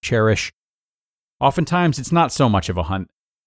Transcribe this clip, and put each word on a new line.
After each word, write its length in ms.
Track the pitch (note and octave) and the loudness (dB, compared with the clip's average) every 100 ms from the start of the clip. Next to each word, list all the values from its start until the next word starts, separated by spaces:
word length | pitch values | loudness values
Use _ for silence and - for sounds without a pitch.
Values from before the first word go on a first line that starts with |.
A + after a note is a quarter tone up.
cherish. 500 | - A#2 A2 G#2 - _ _ _ _ _ _ _ _ - | -4 0 2 0 -4 _ _ _ _ _ _ _ _ -2
Oftentimes, 600 | C3+ D#3 D#3 F3+ F3 C#3 | -2 0 -2 0 0 0
it's 140 | B2+ | -2
not 200 | E3+ D3+ | 0 0
so 160 | - C3 | 2 2
much 220 | G2+ - | 2 0
of 80 | F2+ | -4
a 60 | |
hunt. 260 | E2 F#2+ F2+ _ _ _ | -4 -6 -8 _ _ _